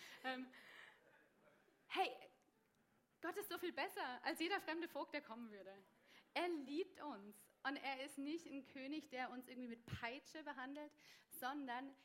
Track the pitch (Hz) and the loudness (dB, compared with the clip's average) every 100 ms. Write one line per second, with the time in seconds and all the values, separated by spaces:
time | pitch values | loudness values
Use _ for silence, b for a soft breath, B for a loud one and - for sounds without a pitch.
0 | B B 262 254 262 B B B B B | B B 0 0 -4 B B B B B
1 | - - - - - - - - - 339 | -20 -20 -20 -20 -20 -20 -20 -20 0 6
2 | 359 - - - - _ _ _ _ - | 6 4 -10 -18 -20 _ _ _ _ -20
3 | _ _ 330 370 339 339 349 254 381 392 | _ _ -2 0 0 2 2 4 2 4
4 | 277 247 262 320 330 392 320 330 330 - | 0 2 2 4 6 6 4 2 2 0
5 | 330 294 294 226 226 202 190 196 - B | 0 0 -2 -6 -6 -8 -10 -12 -16 B
6 | B B B 277 349 311 269 294 392 - | B B B 4 4 4 2 2 0 -2
7 | 294 208 208 - - - 269 285 269 262 | -6 -4 -8 -14 -20 -2 0 2 0 0
8 | 285 277 285 330 - 277 - 277 269 311 | -2 -2 0 0 -2 -6 -6 -6 -2 -2
9 | - 254 247 247 247 247 240 233 - - | -2 -2 -2 -2 -6 -6 -6 -6 -6 -2
10 | 233 277 - 311 294 269 254 294 294 - | 0 -2 -6 -6 -4 -4 -4 -4 -6 -10
11 | B B B - 254 294 262 247 269 - | B B B -2 0 0 0 0 -2 -10